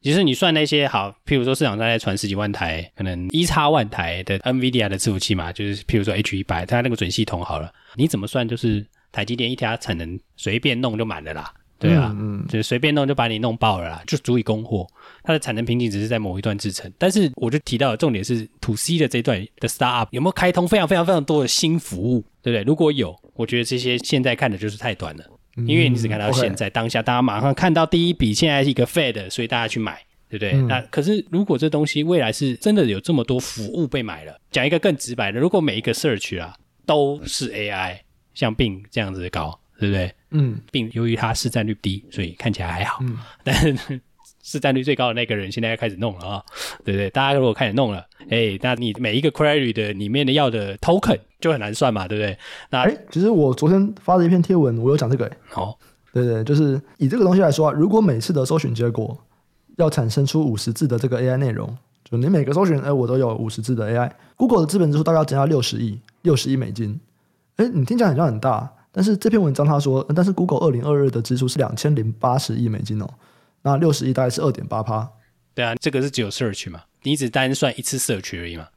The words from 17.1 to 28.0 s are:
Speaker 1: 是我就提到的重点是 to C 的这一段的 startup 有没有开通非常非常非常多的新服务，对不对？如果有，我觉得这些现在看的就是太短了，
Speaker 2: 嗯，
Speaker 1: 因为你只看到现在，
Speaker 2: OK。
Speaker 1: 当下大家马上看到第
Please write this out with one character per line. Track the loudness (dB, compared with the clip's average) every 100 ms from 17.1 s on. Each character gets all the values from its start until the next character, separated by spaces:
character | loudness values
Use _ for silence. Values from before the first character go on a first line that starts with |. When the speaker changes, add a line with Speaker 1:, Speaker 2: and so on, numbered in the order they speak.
Speaker 1:
是 | 2 0
我 | 0 -2
就 | -2
提 | -2 0
到 | 0
的 | 2
重 | 0
点 | 0
是 | -2 -2 -4 _
to | -4 -2
C | 0 0
的 | 2
这 | 0
一 |
段 | 0 -2 -4 _
的 | -6
startup | 0 0 0 -2
有 | -2
没 | -2
有 |
开 | 2 2
通 | 2 2
非 | 2
常 | 4
非 |
常 | 2
非 | 4
常 | 2
多 | 2 2
的 | 2
新 | 0 2 0
服 | -2 -4
务， | 0 0 -2 _
对 | -2
不 | 0
对？ |
如 | 0 2
果 | 2
有， | 2 -4 -6 _
我 | -8
觉 | -2 -2
得 |
这 | -2 -2
些 | 0 -2
现 | 0 0
在 | 2 0
看 | -2
的 | -2
就 | -6
是 | -6
太 | -6
短 | -6 -10 -12
了， | -20 _ _ -6
Speaker 2:
嗯， | 2
Speaker 1:
因 | 4
为 | 4
你 | 2
只 | 0
看 | 0
到 | 0
现 | 0 0
在， | -2 -2
Speaker 2:
OK。 |
Speaker 1:
当 | -2 0
下 | 0
大 | 0
家 | 2
马 | 2 2
上 | 0
看 | 2 2
到 | 4
第 | 4 2